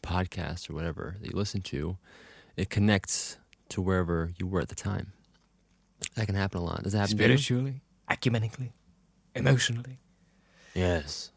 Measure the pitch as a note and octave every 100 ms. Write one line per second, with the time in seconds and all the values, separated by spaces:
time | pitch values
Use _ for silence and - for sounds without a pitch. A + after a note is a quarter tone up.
0 | - F2 F#2 - E2+ E2+ - - E2 D#2
1 | - G2 - F2+ G#2 G2+ F#2 - D#2 F#2+
2 | - - - - - - G2 - G#2 G2+
3 | - - - - _ - _ - F#2 F#2
4 | E2+ E2+ E2+ F2 F#2 F#2 - - G2+ G2
5 | F#2+ - _ _ _ _ _ _ _ _
6 | - - G#2+ G2 G2 F#2 E2+ E2 - G#2
7 | G2+ G#2+ G#2+ C3 C#3 B2 C3+ C3+ _ _
8 | - - B2+ A#2 A2 - B2 - _ _
9 | _ _ _ - C3+ C3 - A#2 B2 C3
10 | _ _ _ _ _ _ - F2 F2+ F2
11 | C#2+ - -